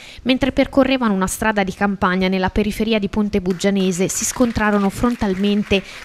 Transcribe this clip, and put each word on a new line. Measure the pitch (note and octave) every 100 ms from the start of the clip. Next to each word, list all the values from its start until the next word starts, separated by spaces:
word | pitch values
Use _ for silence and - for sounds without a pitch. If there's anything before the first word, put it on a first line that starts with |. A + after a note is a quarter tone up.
| - -
Mentre | - C4 B3+
percorrevano | C4+ C4 - C4 C4 A#3
una | F#3+ F#3
strada | - A3 G#3
di | F#3+
campagna | - G3+ G3 F#3+ F#3 F#3
nella | F#3+ F#3
periferia | - G#3 - A3 A3
di | G3
Ponte | G#3+ G#3 G#3
Buggianese, | F#3 F3 G3 G3 F#3 F3 F#3
si | -
scontrarono | A#3 - B3 A3+ G#3 G#3 G3
frontalmente | - A#3+ A#3+ G#3 F#3 G3+ G#3 G3+ G3 - -